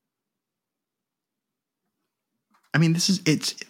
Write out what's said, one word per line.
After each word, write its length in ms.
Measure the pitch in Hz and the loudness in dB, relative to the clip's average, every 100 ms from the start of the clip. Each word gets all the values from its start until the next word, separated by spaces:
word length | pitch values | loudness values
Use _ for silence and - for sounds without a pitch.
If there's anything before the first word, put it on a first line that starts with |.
| _ _ _ _ _ _ _ _ _ _ _ _ _ _ _ _ _ _ _ _ _ _ _ _ _ _ _ | _ _ _ _ _ _ _ _ _ _ _ _ _ _ _ _ _ _ _ _ _ _ _ _ _ _ _
I 60 | 143 | 2
mean, 160 | 165 | 2
this 160 | 165 185 | 2 0
is, 100 | 185 - | 0 0
it's, 280 | 147 - - | -2 -4 -10